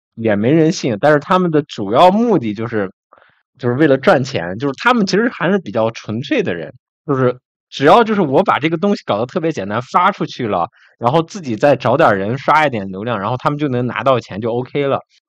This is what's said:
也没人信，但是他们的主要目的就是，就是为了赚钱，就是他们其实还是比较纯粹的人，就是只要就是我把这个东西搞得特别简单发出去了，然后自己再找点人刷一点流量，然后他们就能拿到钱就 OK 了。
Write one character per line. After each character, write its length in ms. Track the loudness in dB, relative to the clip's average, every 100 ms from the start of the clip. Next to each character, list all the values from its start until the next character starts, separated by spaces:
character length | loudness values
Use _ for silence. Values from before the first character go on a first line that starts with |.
| _ -6
也 200 | -2 0
没 160 | 2
人 200 | 4 2
信， 260 | 0 -4 0
但 140 | 2
是 60 | 2
他 200 | 2 0
们 100 | 2
的 120 | 0
主 320 | -2 -8 -2
要 180 | 4 4
目 260 | 4 2 0
的 160 | -2
就 140 | -6 -6
是， 240 | -4 -6 -8 _ _ _ _ _ -6
就 120 | -4
是 60 | 2
为 120 | 4
了 100 | 4
赚 240 | 4 2
钱， 360 | 2 -6 -6 -6
就 100 | -6
是 60 | -2
他 100 | 0
们 120 | 2 2
其 100 | 0
实 140 | -2
还 200 | -2 -2
是 80 | -2
比 120 | -2
较 180 | -2 -2
纯 300 | -4 -10 -8
粹 220 | -4 -4
的 120 | -2 -6
人， 180 | -10 -16 _ _ -4
就 100 | 0
是 240 | 0 -2 _ _ _
只 160 | 0 6
要 180 | 6
就 100 | 4 0
是 60 |
我 220 | 2 2
把 160 | 2 0
这 100 | 0
个 80 | -2
东 180 | -2 -2
西 80 | -2
搞 120 | -2
得 80 | -2
特 140 | -4
别 120 | -4
简 180 | -4 -4
单 120 | -6 -2
发 180 | 0 0
出 140 | 0 -8
去 220 | -6 -4
了， 200 | -2 -4 _ _ -4
然 140 | 0
后 100 | 0
自 180 | 0 -6
己 160 | -8 0
再 200 | 2 2
找 200 | 2 2
点 220 | 4 2
人 200 | -2 -4
刷 280 | 0 2 2
一 40 |
点 180 | -2 -8
流 140 | -8
量， 160 | -6 -4
然 100 | -4
后 80 | -4
他 120 | -4
们 100 | -2
就 80 | -2
能 180 | -2 -4
拿 180 | -2
到 160 | 0 0
钱 220 | -2 -8
就 100 | -4
OK 360 | -4 -4 -4 -2
了。 120 | -4 -6 _